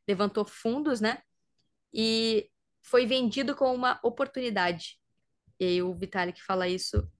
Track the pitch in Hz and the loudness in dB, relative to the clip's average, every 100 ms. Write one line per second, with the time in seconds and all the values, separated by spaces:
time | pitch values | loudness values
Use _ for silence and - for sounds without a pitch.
0 | - 190 202 214 202 - 226 262 302 233 | -4 0 0 0 -4 -4 -4 0 0 2
1 | 214 254 - _ _ _ _ _ _ 220 | 0 -2 -10 _ _ _ _ _ _ -2
2 | 226 226 226 214 - _ _ _ - 247 | 2 2 2 0 -2 _ _ _ 2 4
3 | 233 262 240 262 262 277 262 254 247 - | 4 2 2 0 -2 0 0 2 0 0
4 | 240 233 269 262 247 196 175 170 - - | -2 -2 -4 -4 -2 0 0 0 -10 -18
5 | _ _ _ _ _ _ 180 180 180 175 | _ _ _ _ _ _ 0 2 0 -4
6 | 190 190 180 - - 185 180 185 - 202 | -6 -2 -4 -6 -2 0 0 -2 -2 -2
7 | - | -2